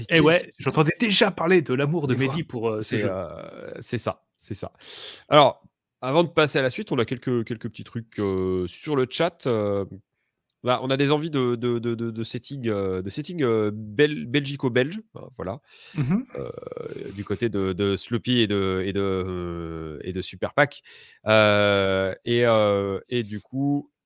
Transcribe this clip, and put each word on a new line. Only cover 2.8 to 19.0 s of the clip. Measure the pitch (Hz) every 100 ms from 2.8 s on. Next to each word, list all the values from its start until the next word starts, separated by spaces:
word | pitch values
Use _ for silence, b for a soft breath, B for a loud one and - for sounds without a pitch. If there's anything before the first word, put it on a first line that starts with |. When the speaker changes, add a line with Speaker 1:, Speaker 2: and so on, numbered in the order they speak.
Speaker 1:
ce | 110 113
Speaker 2:
C'est, |
Speaker 1:
jeu. | 101
Speaker 2:
heu, | 95 82 80 - - 55 -
c'est | - 120
ça, | 107 - _ _
c'est | -
ça. | 104 90 - B B B B B
Alors, | 151 131 - _ _ _ _
avant | 127 151
de | 170
passer | 165 147 147
à |
la | 131
suite, | 165 214
on | 135
a | 110
quelques, | 127 - 123 110
quelques | 113 117
petits | -
trucs, | 107 117 113 -
heu, | 101 95 92 92 90
sur | - 151 143
le | 127
chat, | - 165 - 139
heu, | 113 104 101 95 98 _ _ _ _ _ _
bah, | 120 120
on | 131
a | 139
des | 139
envies | 151 165
de, | 143 123 120
de, | 120 120
de, | 117
de, | 117 117
de | 113
setting, | 113 123 - 139 117
heu, | 101 95 92
de | 95
setting, | 147 147 175
heu, | 127 110 107
bel-, | 107 107 104 151 151 139
belgico-belge, | 143 135 143 131 120 139 214 - -
hein, | - -
voilà. | 90 123 _ B B
Speaker 1:
Mmh | 165 131
mh. | 202 269 -
Speaker 2:
Heu, | - - - - - - -
du | 98
côté | 101 101 117
de, | 98 95
de | 92 101 95
Sloppy | - 117 127 123
et | 107
de, | 101 95 92 95
et |
de, | 95